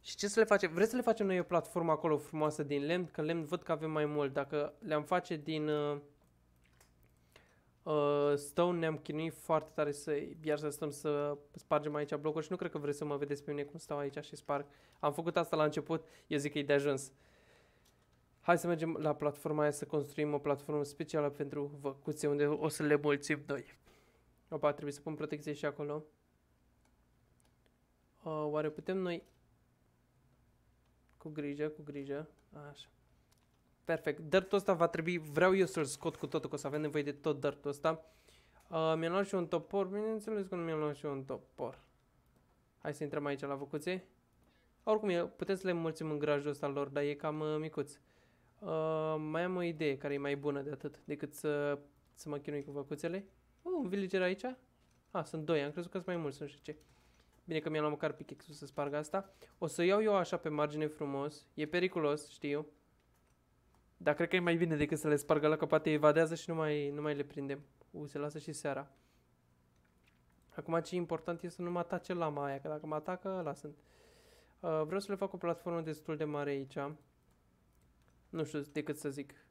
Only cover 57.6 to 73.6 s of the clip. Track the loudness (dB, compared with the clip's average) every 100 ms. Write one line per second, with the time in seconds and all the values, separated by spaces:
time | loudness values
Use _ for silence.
57.6 | 0 0 0 0 -2 -4 -12 -16 -16 -16
58.6 | -12 -4 -2 -2 -2 -4 -4 -16 -20 _
59.6 | -6 2 4 6 6 4 2 -2 -2 0
60.6 | 0 2 -2 -2 -4 -2 -4 -6 -16 -6
61.6 | 0 2 2 2 2 2 -2 -8 -2 -2
62.6 | -4 _ _ _ _ _ _ _ _ _
63.6 | _ _ _ _ 0 2 2 2 4 4
64.6 | 4 2 2 2 2 2 4 4 6 4
65.6 | 4 4 4 6 8 8 4 0 -4 -2
66.6 | 0 0 -2 -2 -2 -2 -4 -6 -6 -6
67.6 | -10 _ -16 -12 -8 -6 -6 -6 -10 -6
68.6 | -4 -4 -6 _ _ _ _ _ _ _
69.6 | _ _ _ _ _ _ _ _ _ -12
70.6 | -2 -2 0 -4 -2 -4 -4 -6 -6 -6
71.6 | -4 -2 -2 -4 -4 -2 0 0 -2 -4
72.6 | -4 -6 -4 -4 -4 -6 -4 -4 -4 -6